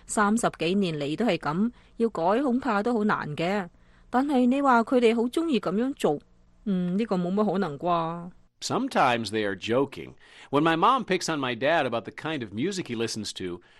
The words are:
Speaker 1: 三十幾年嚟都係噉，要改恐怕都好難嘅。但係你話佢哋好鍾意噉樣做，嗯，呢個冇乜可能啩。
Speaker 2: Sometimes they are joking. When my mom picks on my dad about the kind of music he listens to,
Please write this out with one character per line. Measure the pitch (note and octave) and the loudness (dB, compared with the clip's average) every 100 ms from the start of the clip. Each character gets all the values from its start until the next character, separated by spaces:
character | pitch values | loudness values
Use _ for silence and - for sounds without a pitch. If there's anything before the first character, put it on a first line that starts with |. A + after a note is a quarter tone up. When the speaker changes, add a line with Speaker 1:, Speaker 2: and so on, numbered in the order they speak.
| - | -6
Speaker 1:
三 | - G3+ A3+ | 0 2 2
十 | F3 - | 0 0
幾 | D#3+ G3 | 0 2
年 | F#3 D#3 | 0 -2
嚟 | C#3+ D#3 | -4 -2
都 | A#3+ | 0
係 | E3+ | 0
噉， | C#3+ E3 A3+ - - - | 0 0 -2 -4 -12 -4
要 | A3+ | -2
改 | - E3+ A3+ | 0 2 2
恐 | C#4+ A#3+ | 2 0
怕 | C4+ G3+ | 0 0
都 | A3 | 0
好 | A#3+ | 2
難 | G#3 D#3+ D3+ D3+ | 2 0 -2 -4
嘅。 | E3+ G3+ F3 - _ - - | -2 -2 -4 -12 _ -20 -4
但 | A#3+ C#4+ | 0 2
係 | C4 B3 | 4 4
你 | C4+ | 4
話 | C#4 A#3 | 4 4
佢 | A3+ B3+ | 4 4
哋 | A#3 A3+ | 4 4
好 | |
鍾 | A#3+ E4 E4 | 0 0 0
意 | A#3 | 0
噉 | E3+ | 0
樣 | F#3+ C4 C#4+ | -2 -2 0
做， | F#3 D3 - _ _ _ G#3+ | -2 -2 -6 _ _ _ -4
嗯， | F#3 F3+ F#3+ | -2 0 -2
呢 | A3+ | 0
個 | F#3 | 0
冇 | F3 | 0
乜 | G3 G#3 | 0 0
可 | F3+ | 0
能 | F3+ C#3+ | -2 -4
啩。 | F3 E3+ E3 E3+ F3 - _ _ | -2 0 -2 -8 -14 -18 _ _
Speaker 2:
Sometimes | - E3 C4 A3 C#3+ A#2 G#2+ | -4 -4 0 2 2 2 0
they | A2 | -2
are | G2+ G2 | -2 -2
joking. | G2+ A#2+ C#3+ - C2 - - - - | -2 0 0 -4 -16 -18 -20 -20 -2
When | C#3+ | 0
my | D#3+ D#3+ | 2 4
mom | G3+ C4 G#3 | 4 2 0
picks | F3+ - | -4 -2
on | D#3 | -4
my | C3 A#2+ | -4 -2
dad | C3+ E3 C3 | 0 2 0
about | A#2 | -4
the | A2+ | -6
kind | - D#3 D#3 | -10 -8 -6
of | A2 | -6
music | G2+ E3+ F#3 | -4 -4 -4
he | C#3 A2+ | -6 -4
listens | A2+ A2 G2+ - | -4 -6 -8 -8
to, | F#2 F2 - | -8 -10 -14